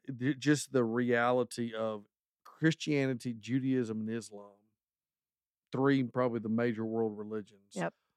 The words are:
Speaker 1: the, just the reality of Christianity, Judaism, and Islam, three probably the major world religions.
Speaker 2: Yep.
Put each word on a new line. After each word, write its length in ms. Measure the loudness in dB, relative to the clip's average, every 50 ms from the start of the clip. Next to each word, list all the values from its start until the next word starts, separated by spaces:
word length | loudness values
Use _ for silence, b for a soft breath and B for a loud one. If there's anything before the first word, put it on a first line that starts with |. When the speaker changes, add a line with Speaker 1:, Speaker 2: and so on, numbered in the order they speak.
| -8
Speaker 1:
the, 260 | -10 -6 -2 -2 -2 -2
just 380 | 0 2 2 2 2 0 0 2
the 100 | 2 2
reality 880 | 2 2 0 2 4 4 4 4 4 4 2 2 0 -2 -4 -4 -4 -4
of 320 | -4 -4 -4 -4 -6 -10 _ _ _ _ _ _ _ -20
Christianity, 920 | -20 -4 0 2 2 2 2 0 0 0 2 2 0 -2 -2 -4 -6 -8
Judaism, 680 | -8 -4 -2 -2 0 2 2 2 0 0 -2 -4 -4
and 80 | -4 -4
Islam, 420 | -6 -6 -8 -10 -14 -18 -18 -20 -20 _ _ _ _ _ _ _ _ _ _ _ _ _ _ _ _ _ _ _ _ _ _ _
three 320 | -2 2 4 4 4 4 2
probably 360 | 0 0 0 0 0 0 -2
the 100 | -2 0
major 360 | 0 2 2 0 0 -2 -4
world 320 | -2 -2 -2 -2 -2 -4
religions. 560 | -6 -8 -8 -8 -8 -8 -10 -16 -20 _ _ -8
Speaker 2:
Yep. 200 | -6 -6 -6 -6 _ _ _ _